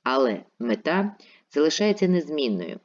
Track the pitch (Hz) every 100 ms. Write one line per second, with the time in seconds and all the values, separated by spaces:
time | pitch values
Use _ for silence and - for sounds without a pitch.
0 | - 135 127 104 - - 117 107 - 180
1 | 202 - - - _ 143 156 - 208 202
2 | 185 180 147 151 131 95 85 -